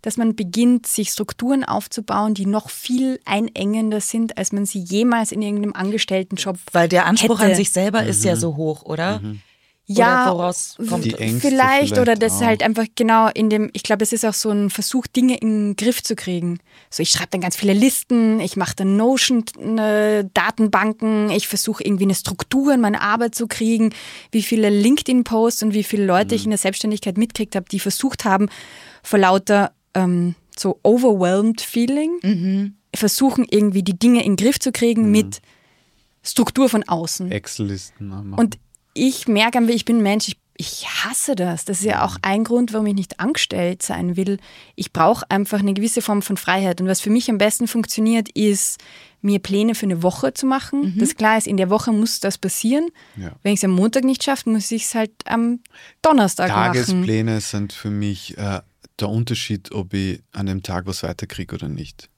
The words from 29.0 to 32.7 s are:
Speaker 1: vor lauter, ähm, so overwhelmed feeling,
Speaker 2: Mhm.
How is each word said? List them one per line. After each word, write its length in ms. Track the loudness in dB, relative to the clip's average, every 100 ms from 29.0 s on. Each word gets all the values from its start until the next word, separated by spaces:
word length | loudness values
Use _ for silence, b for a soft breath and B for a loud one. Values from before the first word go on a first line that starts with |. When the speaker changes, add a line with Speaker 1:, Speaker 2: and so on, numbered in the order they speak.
Speaker 1:
vor 160 | 0 4
lauter, 540 | 6 4 4 4 4 _ _ 0
ähm, 400 | 2 2 0 -4 _ -6
so 220 | -4 0
overwhelmed 760 | 2 4 4 4 2 2 2 0
feeling, 600 | -2 0 0 0 0 -2
Speaker 2:
Mhm. 540 | -2 0 0 -2 -2